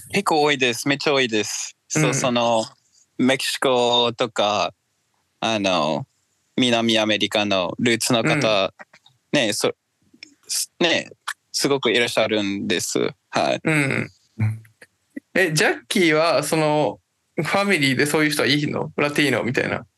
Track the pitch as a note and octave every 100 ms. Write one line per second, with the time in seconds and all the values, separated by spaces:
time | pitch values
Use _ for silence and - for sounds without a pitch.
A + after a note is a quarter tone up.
0 | - G3 G3+ D#3+ D3 C#3 B2+ A2+ C#3 C#3
1 | D#3+ C#3 B2+ A2 G2+ - - - - D#3+
2 | D3+ C3 C3 A#2+ A#2 A2+ A2 - _ _
3 | _ - B2+ C3 - - C#3 B2+ A#2+ A#2+
4 | A#2+ A2+ B2 - G#2 G#2 E2 - _ _
5 | _ _ _ - A2 A2 G2 F2+ D2+ D2+
6 | - _ _ _ _ - B2 A#2 A2+ A2
7 | G#2+ G#2 G#2 G#2+ G#2 F#2+ F2 - A#2+ A2+
8 | - A#2+ C3+ D3+ A#2 G#2 F#2+ - - -
9 | _ _ _ D3 A2 G#2+ - - _ _
10 | _ - - _ - - - - F3 B2
11 | - - - - _ - C#3+ C3+ B2 A#2
12 | A#2+ - G#2+ G#2+ G2 G2+ G#2 E2+ - B2+
13 | - - _ - D2 B1 - D3+ C3+ -
14 | - - _ - A2 A2 - - - _
15 | _ - _ - F3+ D#3 G#3+ D#4 - G#3
16 | E3+ D3+ E3+ C#3 D3+ D#3+ D3+ D3+ C3+ -
17 | _ _ _ - D#3 G3 G3+ F3 C#3 B2+
18 | D3 D#3 D3+ D3 B2 D3 D3 - D#3 -
19 | C#3+ D3 C#3+ A2+ G2+ - - G2 -